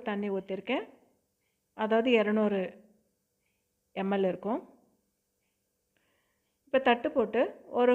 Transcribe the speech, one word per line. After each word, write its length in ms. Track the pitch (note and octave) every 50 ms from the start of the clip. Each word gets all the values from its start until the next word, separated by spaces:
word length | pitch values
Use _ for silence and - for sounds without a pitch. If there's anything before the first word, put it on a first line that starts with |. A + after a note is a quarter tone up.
| - A3
தண்ணி 200 | G#3 G3+ G#3 G3+ G3 F#3+
ஊத்திருக்கேன், 480 | F#3+ - F#3+ G3 - - B3 E4 A4+ - - _ _ _ _ _ _ _ _ _ _ _ _ _ _ _ _ - A3
அதாவது 280 | G#3 A3 A3+ A#3 C4 A#3+ A3
இருநூறு 420 | G#3 G#3 G#3 A3 G#3+ G#3 G3+ G3 F#3 - - - - _ _ _ _ _ _ _ _ _ _ _ _ _ _ _ _ _ _ _ _ _ - G3
எம்எல் 280 | F#3+ G3 G3+ G3+ F#3+ F#3
இருக்கும். 300 | F3 - - G3+ A#3+ D#4+ - - - _ _ _ _ _ _ _ _ _ _ _ _ _ _ _ _ _ _ _ _ _ _ _ _ _ _ _ _ _ _ _ _ _ _ _ _ _ _ _
இப்போ 120 | - C4 C4 B3+
தட்டு 200 | A#3 A#3+ - D4+ - C#4+
போட்டு 240 | A#3+ - - A#3 C#4+ G4 - - - - - -
ஒரு 120 | B3 B3 B3